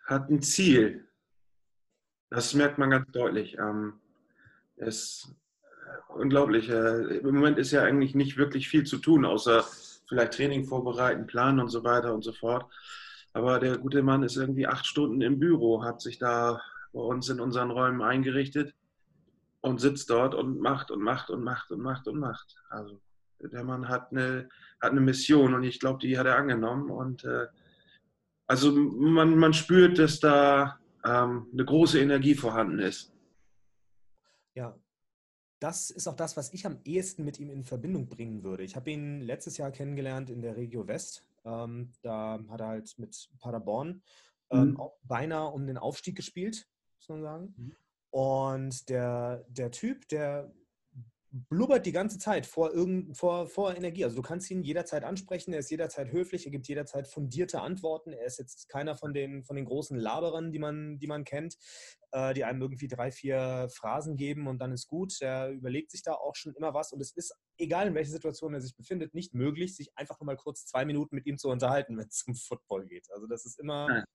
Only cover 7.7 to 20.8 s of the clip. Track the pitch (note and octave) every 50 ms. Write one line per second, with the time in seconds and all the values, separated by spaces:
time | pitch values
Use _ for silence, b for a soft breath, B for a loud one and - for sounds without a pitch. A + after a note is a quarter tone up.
7.7 | D3 C#3+ A#2 F#2 C3+ C#3+ C3+ C3+ - C#3 C#3 C3+ - - D3+ C#3+ - C3+ C3 -
8.7 | - D#3 C#3 - - C3 - D3+ D#3+ D3+ C3 F2+ F2+ G#2+ - B2 A#2 A2+ A2+ B
9.7 | B B B B B B B _ B2+ B2 A#2 A2+ - - C3+ C#3+ C#3 C3+ C3+ -
10.7 | C3+ B2+ A#2+ B2 A#2+ A#2+ B2 B2+ - - A2 - - A#2+ B2 C3+ C3+ C3+ A#2+ A#2
11.7 | A2+ A#2 A2+ A#2+ A#2+ A#2+ A#2 A#2+ A2+ G#2+ A2 A2+ A2+ - - A2+ A#2+ B2+ B2+ B
12.7 | B B B B B B B B B B B B _ A2 A2+ B2 B2+ B2 B2+ C3
13.7 | B2+ A#2+ B2+ C3+ C#3 C#3+ C3 C3+ C3+ C3+ C3+ A#2+ B2+ C#3 C3+ C3+ C3+ C3 C3+ -
14.7 | C3+ C3+ - - - D3 D3 C3 A2 C3+ B2 A#2+ C#3+ C#3 D3+ F3 E3+ B2+ A#2 A2+
15.7 | A#2 A2 A#2+ A#2+ A#2 - - A#2+ A#2+ - B2 B2 A#2+ A#2 A#2+ A#2+ A#2 A#2 B B
16.7 | B B B B - B2 A#2+ A2+ B2+ B2+ B2+ C3 C3+ B2+ A#2 B2+ A#2+ B2 B2 A#2+
17.7 | A#2 B2 B2+ B2+ B2 B2 A2 A2 B2+ C3+ C3 C3+ C3 C#3 C#3 C#3 - D3 D3 D3
18.7 | _ _ _ _ _ _ _ _ _ _ _ _ _ _ _ _ _ _ - C3+
19.7 | B2+ A2+ A#2+ C#3+ C#3 C#3 - - A#2 A#2 B2+ C3+ C3 - - C3 C3+ - G2+ A#2+
20.7 | C#3 C3+